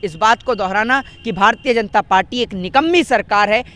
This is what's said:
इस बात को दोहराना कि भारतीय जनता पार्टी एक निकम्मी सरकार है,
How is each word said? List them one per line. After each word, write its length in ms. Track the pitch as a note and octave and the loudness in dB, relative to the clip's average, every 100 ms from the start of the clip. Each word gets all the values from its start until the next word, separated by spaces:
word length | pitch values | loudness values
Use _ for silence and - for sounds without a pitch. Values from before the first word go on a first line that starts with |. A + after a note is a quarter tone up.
इस 120 | G3+ D#3+ | -10 -2
बात 280 | G#3+ A#3 | 0 0
को 120 | - A3+ | -2 -4
दोहराना 480 | F#3+ F#3+ A3+ C4+ B3+ - | -2 -2 0 -2 -4 -12
कि 80 | A#3 | -8
भारतीय 420 | F3+ G3 A3+ - | 0 2 2 -2
जनता 280 | A3+ G3+ G#3+ | -2 0 -2
पार्टी 360 | G3+ F#3+ - B3 | 0 0 0 -4
एक 160 | - | -6
निकम्मी 500 | G3 F3+ B3+ D#4+ F4 | -6 -2 0 2 2
सरकार 460 | D#4 A#3+ - G#3 G#3 | 2 -2 0 0 2
है, 140 | A3 B3 | 0 -2